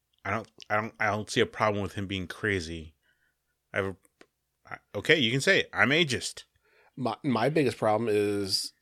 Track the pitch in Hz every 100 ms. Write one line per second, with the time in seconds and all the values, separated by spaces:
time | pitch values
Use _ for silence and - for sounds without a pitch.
0 | _ _ 98 110 101 - - 107 110 -
1 | 107 104 101 123 110 - 110 101 95 -
2 | 95 98 85 - 110 95 80 82 78 _
3 | _ _ _ _ _ _ _ 104 98 92
4 | _ _ _ _ _ _ - - _ 104
5 | - 165 113 135 190 190 - 95 110 151
6 | 160 117 - - - _ _ _ _ -
7 | 120 104 143 113 127 160 127 - 110 107
8 | 117 104 104 101 95 98 - _